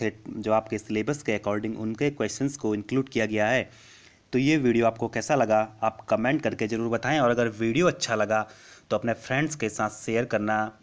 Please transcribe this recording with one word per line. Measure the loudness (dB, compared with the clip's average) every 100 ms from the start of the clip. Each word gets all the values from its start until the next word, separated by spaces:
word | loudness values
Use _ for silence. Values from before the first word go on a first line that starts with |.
थे, | -4 -4 -12
जो | -6 0
आपके | 0 0 -6
सिलेबस | -4 -4 -2 -4
के | -2 -2
according, | -2 -2 -4 -6
उनके | -6 -2 -2
क्वेश्चंस | 0 -4 -2 -4 -2
को | -2
इंक्लूड | -2 -2 -2 0
किया | -2
गया | 0 2 2
है। | 2 -2 -10 -20 -20 -20 _ -2
तो | 0
ये | 2 4
वीडियो | 4 4
आपको | 2 0 -4
कैसा | -2 0
लगा, | 2 4 2 2 -2
आप | -4 -2
कमेंट | -2 0 2 0
करके | -2 -2 -2
ज़रूर | -2 -2
बताएं, | -2 0 2
और | 2
अगर | 2 0
वीडियो | 0 0 2 2
अच्छा | 0 -2
लगा, | 0 2 0 -2 -10 -20 -14 -2
तो | -2
अपने | 0
फ्रेंड्स | -4 -2 -2 -2
के | -2 -4
साथ | -2 -4
शेयर | -4 -2 -2
करना | 0 0 0 0 -2 -6